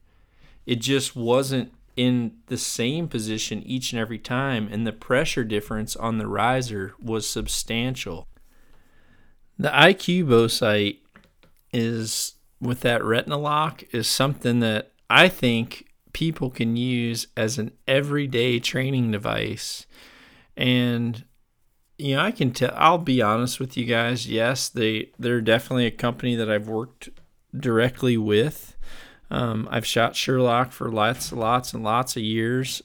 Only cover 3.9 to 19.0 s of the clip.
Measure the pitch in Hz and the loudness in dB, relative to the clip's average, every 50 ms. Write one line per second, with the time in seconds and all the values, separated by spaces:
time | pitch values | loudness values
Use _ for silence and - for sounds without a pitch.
3.9 | 123 117 113 110 117 107 - - 127 123 135 139 131 113 107 101 104 104 113 113 | -4 -4 -4 -6 -6 -12 -8 -6 -4 -4 -2 -2 -2 -2 -4 -4 -4 -4 -4 -4
4.9 | 104 - - - 127 131 160 151 - 131 120 110 107 104 104 - 113 110 107 - | -4 -8 -4 0 0 2 2 0 0 -2 -2 -2 -2 -4 -4 -4 -6 -6 -6 -6
5.9 | - - - 113 113 110 107 107 101 98 104 120 127 131 127 120 107 101 95 95 | -8 -6 -4 -2 -2 -2 -4 -2 -2 0 2 2 2 0 -2 -4 -6 -6 -8 -8
6.9 | - - - 117 113 110 104 - - 117 110 - - - - - 110 113 120 127 | -10 -12 -8 -4 -4 -4 -4 -4 -6 -6 -4 -4 -4 -6 -4 -4 -4 -2 -2 -2
7.9 | 131 127 - - 85 80 - - - - - - _ - - - - - _ _ | -4 -6 -8 -10 -10 -10 -12 -16 -20 -20 -20 -20 _ -20 -20 -20 -20 -20 _ _
8.9 | _ - - - - - - - - _ _ _ _ - - 147 135 139 147 180 | _ -20 -20 -20 -20 -20 -20 -20 -20 _ _ _ _ -4 -4 0 6 8 8 8
9.9 | 196 190 - - 180 180 180 143 120 117 117 113 - - - 110 104 104 104 104 | 8 6 2 0 2 2 4 6 6 6 6 6 2 0 2 2 4 4 2 0
10.9 | 101 - _ _ _ - _ _ _ _ - - _ _ _ _ - 123 113 117 | -2 -6 _ _ _ -20 _ _ _ _ -20 -20 _ _ _ _ -2 -2 0 0
11.9 | 117 113 110 110 - - - - - _ _ _ _ _ - 123 123 123 - 123 | -2 -4 -4 -4 -4 -4 -6 -6 -10 _ _ _ _ _ -4 -4 -4 0 0 0
12.9 | 120 113 - 107 110 120 - - 151 143 147 147 147 151 156 156 - - - - | 0 2 2 2 0 0 0 -2 -4 -4 -2 0 0 0 0 -2 -4 -10 -16 -8
13.9 | - 117 107 - - - 135 139 143 - - 123 120 120 117 113 107 107 - - | -6 -4 -2 -2 0 0 0 0 0 -2 0 0 2 2 2 2 0 0 -4 -6
14.9 | _ _ _ _ 110 135 170 185 180 - - 123 117 113 117 - - - - - | _ _ _ _ 8 8 8 8 6 2 0 2 2 2 -2 -4 -8 -16 -18 -20
15.9 | - _ _ _ - - 156 165 160 - 143 127 127 - 120 113 113 120 123 127 | -20 _ _ _ -8 -4 -4 -4 -2 -4 -6 -6 -4 -2 -2 0 0 0 0 0
16.9 | 123 120 120 117 117 113 - - _ - 110 110 120 - 107 113 - _ _ - | 0 0 0 -2 -4 -4 -8 -8 _ -2 -2 -2 -2 -2 -6 -6 -8 _ _ 0
17.9 | 131 139 143 147 143 147 147 135 127 117 120 127 123 120 120 - - 127 131 135 | 2 2 2 2 0 -2 -2 0 0 2 2 2 2 0 0 -2 -2 -2 -2 0
18.9 | 139 127 | 0 0